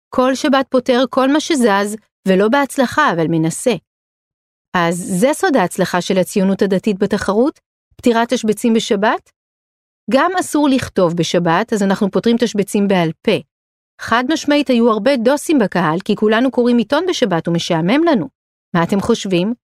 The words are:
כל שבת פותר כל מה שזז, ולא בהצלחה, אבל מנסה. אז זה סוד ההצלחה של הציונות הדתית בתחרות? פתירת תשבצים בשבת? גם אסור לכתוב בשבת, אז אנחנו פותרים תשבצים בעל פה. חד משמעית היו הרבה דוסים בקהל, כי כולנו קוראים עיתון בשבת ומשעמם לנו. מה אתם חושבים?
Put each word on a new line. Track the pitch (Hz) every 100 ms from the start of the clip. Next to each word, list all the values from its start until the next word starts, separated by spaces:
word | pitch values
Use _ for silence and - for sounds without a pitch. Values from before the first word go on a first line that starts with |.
| _
כל | - 254
שבת | 262 302 269 269
פותר | 262 247 247 262
כל | - 262
מה | 294
שזז, | - 320 233 196 202 220 - _ 190
ולא | 185 214
בהצלחה, | 277 277 - 247 - 285
אבל | 170 160
מנסה. | 165 160 - - 196 - _ _ _ _ _ _ _ _ 185
אז | 170 175 185 180
זה | 240
סוד | 302 381 262
ההצלחה | 175 - 175 180
של | - 190
הציונות | 175 214 190 190
הדתית | 202 190 226 190
בתחרות? | 202 202 - 202 269 - _ _ _ -
פתירת | - 226 233
תשבצים | 247 220 214 240
בשבת? | 226 - 208 214 339 - _ _ _ _ _ _ _ -
גם | 240 330 381
אסור | - 302 294
לכתוב | 262 - - 180 170
בשבת, | 160 180 170 170 226
אז | 214
אנחנו | 196 190 196
פותרים | 196 226 233
תשבצים | 233 202 190 214 202
בעל | 190 165 160
פה. | - 165 - _ _ _ _ _
חד | - 233 254
משמעית | 320 - 294 285
היו | 247 233
הרבה | 220 214 277
דוסים | 220 285 - 302
בקהל, | 196 180 170 165
כי | - 202
כולנו | 214 220 262
קוראים | 247 240 240
עיתון | 220 294 370
בשבת | 349 226 170 175
ומשעמם | 170 - 170 170 269
לנו. | 339 262 147 - _ _ _
מה | 175
אתם | 165 202
חושבים? | - 226 202 180 185 240